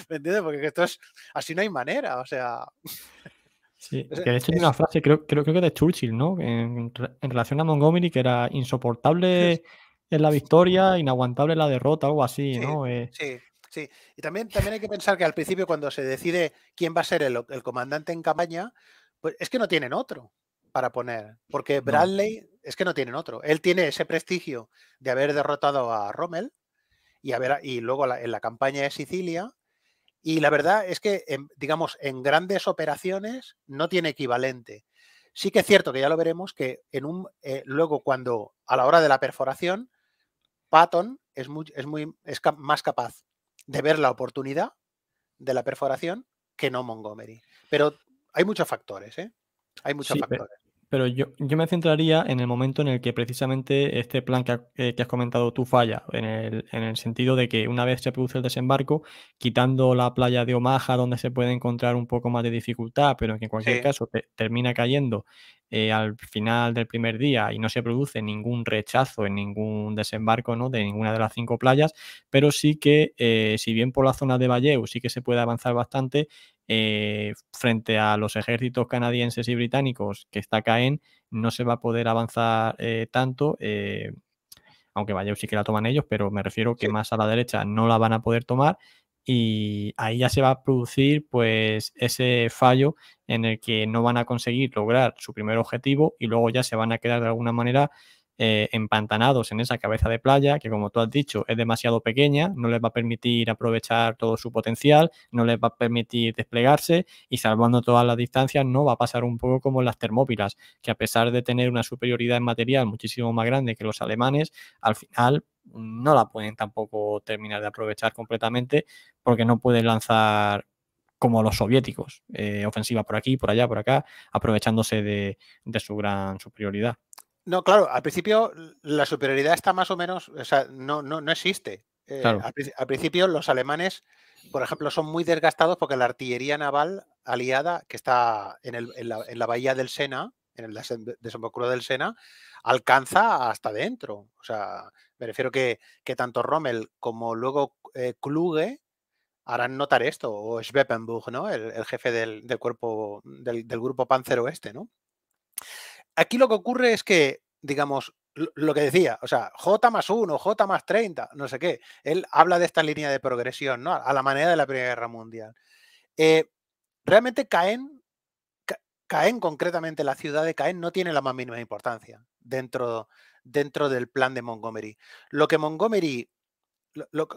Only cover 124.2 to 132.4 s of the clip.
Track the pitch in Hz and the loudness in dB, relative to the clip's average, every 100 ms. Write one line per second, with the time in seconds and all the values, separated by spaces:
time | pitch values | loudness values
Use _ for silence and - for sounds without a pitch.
124.2 | - - - 107 - 110 110 110 104 104 | -6 -2 2 2 2 0 0 -2 -2 -2
125.2 | 101 - _ _ - 110 - 104 101 98 | -4 -8 _ _ -8 -8 -6 -6 -4 -2
126.2 | 95 98 - - 104 101 117 117 _ - | -4 -8 -14 -8 -6 -2 -4 -6 _ -20
127.2 | _ _ - 185 180 202 156 127 147 151 | _ _ -4 0 6 6 6 0 -2 -4
128.2 | 170 214 226 156 160 _ 147 151 143 147 | 2 2 2 -4 -20 _ -2 0 0 0
129.2 | 135 135 143 170 196 185 180 185 175 185 | 0 2 2 2 2 0 -2 -2 -6 -8
130.2 | - 143 123 139 131 131 135 151 139 156 | -12 -14 0 2 0 -8 -6 -6 -4 -6
131.2 | 151 160 180 185 - 98 _ _ _ 135 | -4 -2 -2 -4 -10 -14 _ _ _ -2
132.2 | 120 107 | 0 0